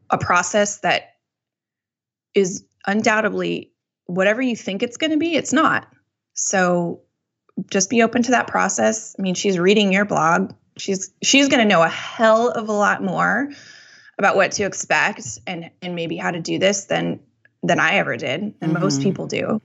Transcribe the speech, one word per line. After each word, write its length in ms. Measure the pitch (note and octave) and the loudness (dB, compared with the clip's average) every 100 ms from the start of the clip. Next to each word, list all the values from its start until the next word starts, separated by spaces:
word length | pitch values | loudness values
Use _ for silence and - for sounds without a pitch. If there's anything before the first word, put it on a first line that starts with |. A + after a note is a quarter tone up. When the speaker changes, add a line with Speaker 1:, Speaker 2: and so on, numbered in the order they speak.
| - | -6
Speaker 1:
a 80 | - | -4
process 600 | - F3+ F#3 G#3+ G#3 - | 0 0 0 0 0 -2
that 340 | F3+ C#3+ - _ _ _ _ _ _ _ _ _ _ _ _ G3+ | -2 -2 -4 _ _ _ _ _ _ _ _ _ _ _ _ 0
is 280 | F#3 G3 _ _ - | 0 -2 _ _ -4
undoubtedly 840 | G#3 A3+ G#3+ G#3+ F#3 F2 E2+ - _ _ _ - | 0 2 2 0 -2 -4 -6 -10 _ _ _ -8
whatever 340 | F3+ F#3+ A3 | 0 2 2
you 140 | C4 A3+ | -2 -4
think 280 | - F#3+ | -6 -6
it's 140 | A#3+ - | -6 -4
gonna 200 | D#4+ D#4 | -2 0
be, 160 | E4 D4+ | 0 -2
it's 160 | - | 0
not. 360 | C4+ D4 C#3 - _ _ _ _ - | 0 2 0 -6 _ _ _ _ -8
So 680 | - G3 F3+ F3 E3+ F#3 _ _ _ _ _ - G#3 | -2 0 2 0 -2 -8 _ _ _ _ _ -10 -4
just 180 | C#4 C#4 | 0 2
be 140 | A#3 | 2
open 180 | A3+ A#3+ | 2 2
to 100 | A#3 | 2
that 140 | A#3 - | 2 0
process. 680 | F#3+ F#3 - A3 A3 - - | 0 0 2 0 0 -8 -6
I 40 | |
mean, 100 | F#3+ | -4
she's 240 | F3+ G#3 F#3 | -2 0 2
reading 340 | F3+ G#3+ G3+ | 4 4 4
your 140 | F#3+ G3+ | 2 0
blog. 480 | D#3 D#3 F3+ F#3+ - _ - | 2 2 2 0 -6 _ -12
She's, 340 | - G3 - - | -6 -6 -6 -6
she's 240 | - C4+ C#4 | 2 4 4
gonna 180 | C4 G#3 | 4 4
know 160 | F3+ | 4
a 80 | E3 | 2
hell 600 | - - - A3+ A3 A#3+ | 0 -10 0 4 4 2
of 200 | A3+ G#3+ | -2 -4
a 40 | |
lot 280 | G#3 G3 G3 | 0 0 0
more 460 | G3 E3 F3 G3+ C#4+ C#4+ - - - - - - | -2 0 0 0 -4 -10 -20 -20 -20 -20 -16 0
about 160 | G3 - | 2 4
what 160 | F3 | 2
to 120 | - | 0
expect 760 | G3 - - D3+ D#3 G#3 - - - | -4 -4 -2 0 0 -2 -12 -12 -10
and, 240 | E3+ E3 - | -10 -12 -14
and 140 | F3+ F3 | -8 -6
maybe 220 | E3 E3+ | -6 -4
how 120 | F3+ | -4
to 100 | F3 | -4
do 200 | E3+ D#3+ | -4 0
this 260 | F#3+ G3+ - | 0 0 -2
than, 340 | E3 E3+ - _ _ _ - | -2 -2 -6 _ _ _ -6
than 160 | F3 D#3+ | 0 2
I 160 | D#3 F#3+ | 2 2
ever 220 | D3+ A#2+ | 0 -4
did, 360 | C3+ D3 G#3 - | -4 -4 -6 -6
and 100 | D#3+ | -2
most 220 | E3 F3 C#3 | 0 0 0
Speaker 2:
Mm-hmm. 40 | |
Speaker 1:
people 240 | D#3+ F3 D3+ | 0 -2 -4
do, 340 | D3+ - A3 | -4 -2 -4